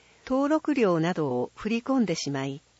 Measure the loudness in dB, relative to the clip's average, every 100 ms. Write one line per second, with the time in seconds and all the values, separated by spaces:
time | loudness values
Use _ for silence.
0 | _ _ -2 0 2 0 0 2 2 2
1 | 0 0 -2 -2 -4 -6 -4 -4 0 0
2 | 0 -2 -4 -4 -6 -8 _